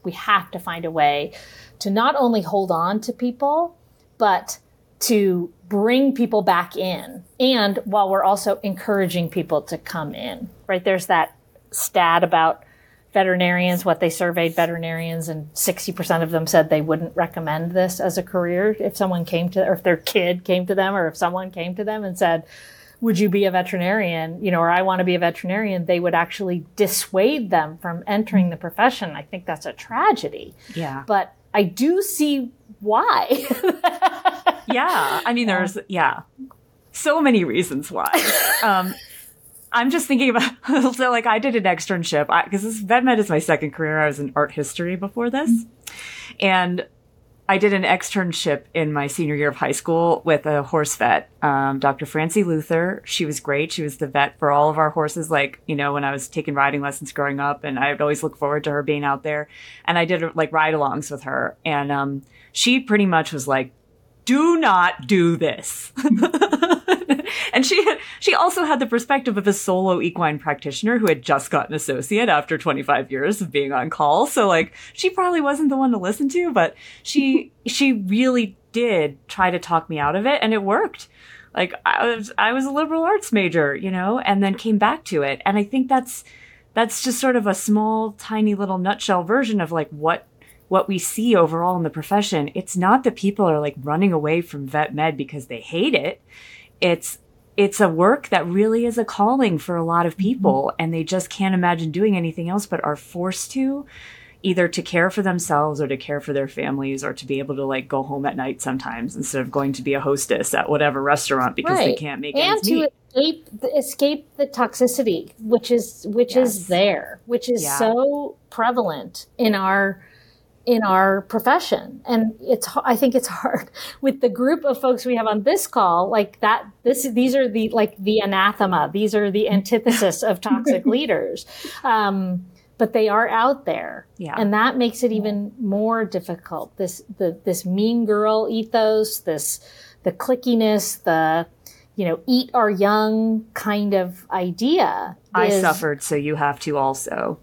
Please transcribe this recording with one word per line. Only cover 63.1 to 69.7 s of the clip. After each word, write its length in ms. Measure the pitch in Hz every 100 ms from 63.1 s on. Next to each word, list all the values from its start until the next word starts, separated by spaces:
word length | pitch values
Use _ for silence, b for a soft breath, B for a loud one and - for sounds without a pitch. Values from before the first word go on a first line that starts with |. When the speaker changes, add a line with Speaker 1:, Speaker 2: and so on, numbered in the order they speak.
| 160 156
Speaker 2:
was 160 | 147 131
like, 240 | 135 127 _ _ _ _ _ -
"Do 320 | 277 330 330
not 480 | 262 208 175 - 131
do 300 | 190 170 170
this." 560 | 156 - - - - -
<laughs> 60 | 277 226 349 302 - 285 339 320 - 359 349 277 381 B B
And 120 | 254 262
she, 180 | 392 415 - B B
she 140 | 415 -
also 280 | 359 359
had 160 | 311 262
the 60 | 226
perspective 520 | 233 240 277 254 202
of 100 | 196
a 60 |
solo 480 | 196 -